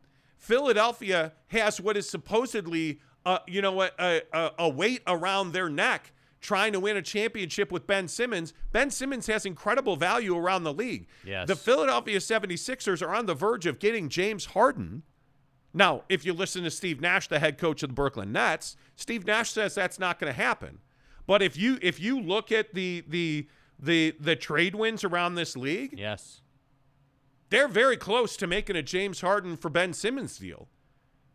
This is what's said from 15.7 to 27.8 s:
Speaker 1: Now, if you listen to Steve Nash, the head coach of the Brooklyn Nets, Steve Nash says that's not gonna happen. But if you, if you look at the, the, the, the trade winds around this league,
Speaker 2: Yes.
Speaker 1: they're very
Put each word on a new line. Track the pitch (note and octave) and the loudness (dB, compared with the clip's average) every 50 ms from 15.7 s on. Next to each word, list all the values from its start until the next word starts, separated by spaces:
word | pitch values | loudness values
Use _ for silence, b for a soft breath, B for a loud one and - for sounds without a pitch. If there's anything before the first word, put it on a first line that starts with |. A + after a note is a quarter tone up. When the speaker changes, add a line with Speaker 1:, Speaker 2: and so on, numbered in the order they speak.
| - | 2
Speaker 1:
Now, | - G3+ F3 C#3+ - - - | 4 4 4 4 0 0 -2
if | F#3+ E3 C#3+ | -2 0 0
you | F#3 | -2
listen | F3 E3 F#3+ - - F#3 F3 | -2 -2 -2 -4 -4 -4 -4
to | D#3+ | -4
Steve | - - G3 F3+ D#3 B2+ | -4 -4 -4 -4 -4 -2
Nash, | D#3 F3 F3+ G3 - - | 0 0 0 0 0 0
the | F3 D3 | 0 2
head | D#3 D#3 C#3 - | 2 2 0 0
coach | F3 D#3+ D3+ - D#3+ | 0 -2 0 0 -4
of | C3+ | -4
the | B2 | -2
Brooklyn | B2+ C#3 C3+ - A2+ G2 G2 | 0 0 0 -2 -4 -6 -4
Nets, | A#2+ F#3+ B3 G#3 D#3+ - - - - b b b b | -2 0 2 2 0 -2 -6 -12 -14 b b b b
Steve | - - - A#3 A3+ F3 G#3+ | -14 -8 -6 -6 -4 -2 0
Nash | G#3 A3+ A#3 - | 0 2 0 0
says | - A3 G#3 F#3+ - | -2 -2 -2 0 0
that's | G3+ F#3 F3 - - | 0 -2 -2 -2 -2
not | F#3+ F3+ F3 - | -2 -2 -2 -2
gonna | E3+ D3 | -2 -4
happen. | B2 A#2+ A3 B3+ A3 - - C#2 - - - b b b b b b b b - | -2 0 0 0 0 -2 -6 -12 -16 -18 -20 b b b b b b b b 4
But | F#3+ G#3 G3 | 4 6 6
if | F3 B2 D3+ | 4 2 2
you, | G3+ B3 C4 - | 0 2 2 2
if | F3+ F3+ E3+ - | 0 -2 -2 0
you | E3+ A3 C4+ C4 | -2 -2 -2 -2
look | G3+ D#3 F#3+ A3 G#3+ - | 0 0 0 0 0 2
at | G#3+ A3 G#3+ - - | 0 0 0 -2 -4
the, | F#3+ F#3 F3+ F3+ E3+ D#3+ C#3+ | -4 -4 -4 -4 -6 -8 -6
the, | D#3 F3 E3+ D#3+ D3+ D3+ C#3+ b b b b b b b | -4 -2 -2 0 -2 -4 -6 b b b b b b b
the, | C3+ D3+ E3+ E3 D#3+ D#3+ D#3 - | 0 2 4 4 4 2 0 -2
the | D3 E3 E3 | 0 0 0
trade | D#3+ - - D3+ D3+ E3+ G3 F#3 | 0 -2 -2 0 2 2 2 0
winds | G#3 A3 A3+ A3+ G3 - | 0 -2 -2 -2 -2 -4
around | F#3 F3 F3 F3 F3 F3 | -2 0 0 0 0 0
this | F3 E3 - - | -2 -4 -4 -6
league, | C3+ B2+ C#3 E3 G#3+ C#4 C4 D4+ | -6 -4 -2 -2 -4 -4 -8 -10
Speaker 2:
Yes. | G#2 G2+ G#2+ G#2+ - - - - - _ _ _ _ _ _ _ _ _ _ _ _ _ _ _ _ _ _ _ _ _ _ | -8 -6 -6 -6 -8 -10 -18 -20 -20 _ _ _ _ _ _ _ _ _ _ _ _ _ _ _ _ _ _ _ _ _ _
Speaker 1:
they're | F#3+ A#3+ C#4+ C#4 | 4 4 4 4
very | F3+ G#3 | 4 4